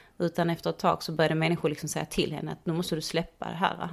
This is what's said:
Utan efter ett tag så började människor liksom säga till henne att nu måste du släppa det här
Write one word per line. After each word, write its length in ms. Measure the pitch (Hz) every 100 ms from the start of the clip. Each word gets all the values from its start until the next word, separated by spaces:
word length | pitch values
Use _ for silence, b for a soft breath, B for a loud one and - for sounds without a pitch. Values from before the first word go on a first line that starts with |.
| b b
Utan 320 | 170 175 170
efter 200 | 165 165
ett 80 | 165
tag 240 | 180 170
så 80 | -
började 240 | 156 156 160
människor 340 | 160 165 156
liksom 200 | 151 151
säga 160 | 151 156
till 280 | - 147
henne 180 | 151 156
att 140 | 160 -
nu 80 |
måste 220 | 165 175 156
du 60 |
släppa 480 | - 160 165 - -
det 60 | 165
här 340 | 190 - 175